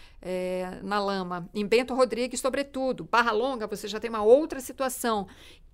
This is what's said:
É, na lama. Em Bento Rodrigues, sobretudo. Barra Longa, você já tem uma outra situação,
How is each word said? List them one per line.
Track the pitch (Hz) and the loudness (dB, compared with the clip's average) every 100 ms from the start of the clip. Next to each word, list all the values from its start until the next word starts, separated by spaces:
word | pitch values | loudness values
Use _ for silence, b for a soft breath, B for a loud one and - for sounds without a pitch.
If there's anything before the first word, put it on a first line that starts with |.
| B - | B -14
É, | 180 185 185 185 185 190 | -8 -4 -4 -4 -6 -8
na | 196 208 | -4 -2
lama. | 196 196 180 180 175 | -2 -2 -4 -8 -8
Em | 214 202 | -6 4
Bento | - 175 | 4 4
Rodrigues, | 262 254 233 254 254 | 2 2 0 -4 -2
sobretudo. | 269 269 277 262 262 247 160 | -2 -2 -4 -2 -2 -2 0
Barra | 226 233 | 2 2
Longa, | 208 254 254 214 | 0 -2 -4 -6
você | 208 208 | -8 -8
já | 214 | -8
tem | 233 | -6
uma | 226 | 2
outra | 208 262 311 269 | 8 8 6 -6
situação, | - 254 262 - 240 214 190 B B B - | -10 -6 -4 -2 -2 -2 -4 B B B -20